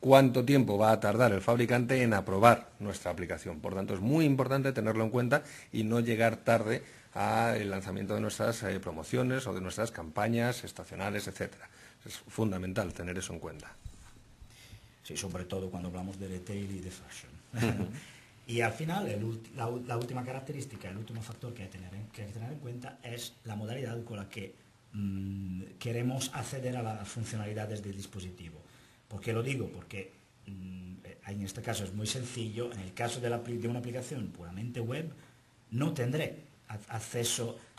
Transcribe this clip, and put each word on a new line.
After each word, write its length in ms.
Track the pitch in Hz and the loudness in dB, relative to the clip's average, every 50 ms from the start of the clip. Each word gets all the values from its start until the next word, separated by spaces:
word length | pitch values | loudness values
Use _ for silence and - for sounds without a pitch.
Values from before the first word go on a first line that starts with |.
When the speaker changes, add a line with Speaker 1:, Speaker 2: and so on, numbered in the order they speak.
Speaker 1:
cuánto 440 | - 127 135 135 135 131 120 131 120 | 10 12 12 12 12 10 6 4 4
tiempo 340 | 120 143 139 123 104 104 101 | 8 8 8 8 6 6 6
va 140 | 107 110 113 | 8 8 8
a 80 | 107 | 8
tardar 320 | - 104 101 110 127 117 101 | 6 4 6 8 8 8 6
el 100 | 95 95 | 6 4
fabricante 600 | - 117 120 120 113 123 120 123 117 135 131 127 | 4 4 4 6 4 4 4 4 4 4 4 6
en 120 | 117 110 | 6 4
aprobar 560 | 98 95 95 95 95 104 120 117 - - - - - | 4 2 2 2 10 12 12 12 10 6 -10 -12 -8
nuestra 300 | 101 101 95 - - 90 | -6 -6 -6 -4 -2 -4
aplicación. 500 | 85 85 90 85 87 80 - 95 85 78 | -2 -2 -2 -4 -4 -6 -4 -8 -8 -6
Por 140 | 82 92 92 | -6 -4 -2
tanto, 200 | 95 98 98 107 | -2 -2 -2 -2
es 60 | 92 | 0
muy 240 | 95 117 143 160 165 | 2 4 6 6 8
importante 480 | 147 135 131 131 127 135 139 131 135 131 | 6 6 6 4 2 2 2 2 2 2
tenerlo 320 | 127 107 110 110 110 113 | 2 2 2 2 2 2
en 60 | 110 | 2
cuenta 320 | 110 123 123 120 127 151 - - - - - - - | 2 2 4 4 4 2 2 0 -14 -16 -16 -6 -2
y 120 | 113 110 | 0 0
no 160 | 107 113 120 | 2 4 2
llegar 360 | 117 117 113 110 113 113 110 | 4 2 4 6 6 4 4
tarde 460 | 113 - - 113 113 104 107 117 131 - - - - - - - | 4 4 6 6 6 6 4 0 -2 -2 -10 -18 -20 -20 -12 -4
al 560 | - 101 107 107 113 117 117 113 113 104 101 | 0 2 2 4 4 4 4 2 2 0 0
lanzamiento 460 | 95 95 95 98 92 98 101 95 107 | -2 -2 -4 -4 -4 -4 -2 -2 -2
de 60 | 104 | 0
nuestras, 420 | 110 104 - - 107 113 113 113 - | 0 -2 -2 0 0 0 0 0 -2
eh, 180 | 98 95 95 | -2 -2 -2
promociones 680 | - 92 82 78 78 - - 123 127 127 127 131 131 | -4 -6 -6 -6 -6 -2 0 2 2 2 0 0 -2
o 60 | 104 92 | -4 -4
de 80 | 95 | -4
nuestras 300 | 92 90 87 - 110 113 | -4 -6 -2 -2 -2 -2
campañas 720 | - - 82 80 78 - 104 113 117 117 117 123 123 - - | -2 -6 -10 -6 -2 0 2 4 4 4 4 2 0 -2 -6
estacionales, 640 | - - - 85 - - 87 95 101 101 104 101 98 | -12 -12 -12 -14 -12 -6 -4 -4 -2 -2 -2 -4 -6
etcétera. 400 | 98 - 98 85 - - - - - - - - - - - | -6 -6 -6 -6 -6 -12 -20 -20 -20 -20 -20 -20 -20 -20 -16
Es 100 | 113 - | -14 -14
fundamental 760 | - - - - - 113 110 98 90 92 92 92 101 92 87 80 | -14 -14 -12 -2 0 0 0 0 -2 -4 -2 -2 -2 -2 -2 -4
tener 240 | - 90 87 90 92 | -6 -6 -6 -4 -6
eso 160 | 90 - 90 | -6 -6 -8
en 60 | 82 | -8
cuenta. 340 | 76 80 80 78 73 - - - - - - - - - - - - - - - - - - - - - - - - - - _ - | -8 -10 -10 -10 -14 -16 -18 -16 -16 -16 -16 -16 -20 -20 -20 -20 -20 -20 -20 -20 -20 -20 -20 -20 -20 -20 -20 -20 -20 -20 -20 _ -14
Speaker 2:
Sí, 160 | - 80 76 | -10 -8 -6
sobre 260 | 98 95 87 92 90 | -6 -4 -4 -6 -6
todo 260 | - - 95 95 92 | -4 -4 -4 -4 -4
cuando 180 | 87 90 90 90 | -6 -6 -6 -6
hablamos 300 | 87 90 92 95 98 92 | -6 -6 -6 -6 -6 -8
de 100 | 98 95 | -8 -8
retail 420 | 92 92 90 - 104 98 101 98 101 | -8 -8 -8 -6 -6 -6 -6 -6 -6
y 40 | 95 | -8
de 100 | 90 92 | -8 -10
fashion. 400 | 90 - - - - - - - - - - - - | -10 -12 -16 -16 -16 -16 -16 -16 -20 -20 -20 -10 -2
Speaker 1:
Ujú. 340 | 117 117 113 - - 101 90 110 | 0 2 2 2 0 -2 -4 -4
Speaker 2:
<laughs> 60 | 147 - - - - - - - - - | -10 -12 -14 -20 -20 -20 -20 -20 -20 -12
Y 160 | - 117 120 117 | -4 0 2 2
al 100 | 110 110 | 2 0
final, 340 | - 156 156 170 202 208 | -2 -4 -2 -2 -2 -2
el 160 | 160 107 101 107 | -2 -2 -2 -4
ulti-, 320 | 113 113 113 - - - | -4 -4 -6 -10 -14 -8
la 140 | 135 120 117 | -6 -4 -4
u-, 160 | 120 123 120 | -4 -4 -4
la 100 | - 123 | -4 -4
última 280 | 120 120 120 123 127 123 | -4 -2 -2 -4 -6 -6
característica, 640 | 127 127 131 131 - 147 139 117 - 110 98 - 95 | -6 -8 -8 -8 -8 -8 -8 -8 -10 -12 -12 -10 -10
el 80 | 92 | -8
último 260 | 104 113 - 117 113 110 | -8 -8 -8 -8 -10 -8
factor 320 | - 113 - - 120 110 | -10 -10 -10 -10 -10 -10
que 80 | - 98 | -10 -12
hay 60 | 95 | -12
tener 260 | - 95 92 92 92 | -12 -12 -14 -12 -10
en, 140 | 98 107 110 | -10 -12 -12
que 140 | - - 110 | -10 -10 -10
hay 60 | 101 | -10
que 60 | 104 | -8
tener 160 | 113 110 123 | -8 -8 -8
en 80 | 156 151 | -8 -8
cuenta 400 | 123 123 120 123 123 - - - - | -8 -10 -10 -8 -10 -12 -14 -12 -12
es 300 | 123 120 120 - - - - - | -10 -10 -8 -10 -10 -12 -14 -10
la 100 | 113 107 | -8 -6
modalidad 480 | 104 107 104 120 135 135 113 113 117 113 | -4 -4 -4 -4 -4 -4 -4 -4 -6 -6
con 140 | - 113 | -8 -8
la 120 | 101 98 - | -10 -10 -10
que, 260 | - 113 98 98 - - - - - - _ - - | -10 -10 -10 -10 -12 -18 -20 -20 -20 -20 _ -12 -6
mm, 880 | 104 101 101 98 95 95 98 98 98 98 92 92 92 92 - - - | -2 -2 -2 0 -2 -2 -4 -4 -4 -4 -4 -4 -6 -6 -10 -12 -8
queremos 540 | - 120 117 120 120 123 131 135 - - - | -6 -4 -2 0 0 0 0 0 -4 -4 -4
acceder 420 | 143 120 - - 131 127 123 123 | -6 -6 -6 -6 -4 -4 -2 -2
a 60 | 123 117 | -2 -2
las 240 | 113 110 107 104 | -2 -4 -4 -6
funcionalidades 760 | 101 - 120 113 - - 107 104 104 107 107 107 104 110 104 | -8 -6 -6 -6 -4 -4 -4 -4 -4 -4 -4 -4 -4 -4 -6
del 160 | 101 101 98 | -6 -6 -8
dispositivo. 640 | 98 98 - - 95 90 92 90 - 90 82 80 80 - - - - - - - - _ | -8 -10 -10 -10 -10 -10 -10 -10 -10 -14 -14 -14 -14 -20 -20 -20 -20 -20 -20 -20 -20 _
¿Por 140 | _ - 98 | _ -12 -8
qué 120 | - 117 110 | -4 -2 -2
lo 100 | 113 120 | 0 0
digo? 260 | 135 139 127 104 90 | 0 -2 -2 -4 -6
Porque, 420 | - 90 87 - - 98 95 - - - - _ _ _ - | -6 -12 -14 -12 -10 -10 -10 -12 -14 -20 -20 _ _ _ -16
mm, 480 | - 101 92 92 92 92 92 92 90 92 95 - | -14 -12 -10 -10 -10 -10 -12 -12 -12 -14 -16 -16
eh, 140 | - - - - 101 | -18 -20 -16 -12 -8
en 140 | 101 104 98 | -6 -6 -6
este 200 | 95 - - 107 | -6 -6 -8 -4
caso 220 | 120 110 98 101 | -4 -2 -2 -4
es 80 | 92 95 | -4 -4
muy 120 | 104 107 | -4 -4
sencillo. 640 | 110 - 131 123 117 - 123 113 107 104 113 120 120 120 | -2 -4 -4 -4 -6 -6 -6 -6 -4 -4 -4 -6 -6 -6
En 80 | 104 | -8
el 120 | 95 92 - | -10 -10 -6
caso 280 | - 120 117 120 131 | -4 -4 -2 -2 -2
de 100 | 120 117 | -2 0
la 120 | 117 117 117 | 0 -2 -2
apli-, 180 | 120 120 113 | -4 -6 -2
de 80 | 104 117 | -2 -2
una 100 | 120 127 | -2 -2
aplicación 500 | 117 123 120 131 120 - 151 131 104 90 | -4 -4 -6 -6 -6 -6 -6 -6 -6 -8
puramente 520 | 85 - 87 85 90 95 110 123 120 127 | -8 -10 -14 -12 -8 -6 -6 -6 -4 -4
web, 300 | 117 113 127 147 165 160 139 - - - - - _ _ _ _ - - | -4 -4 -2 -4 -4 -6 -10 -12 -20 -20 -20 -20 _ _ _ _ -16 -6
no 220 | 110 117 139 160 156 | -2 0 2 2 2
tendré 440 | - 120 123 139 160 156 107 85 - - - - - - - | 0 0 0 0 0 0 -2 -4 -8 -16 -20 -20 -20 -16 -12
ac-, 200 | 107 107 - - | -12 -12 -10 -6
acceso 680 | - 113 110 - - 123 117 117 - - 120 117 117 - - - - | -8 -6 -6 -4 -2 -2 0 0 0 -2 -2 -4 -6 -8 -16 -20 -18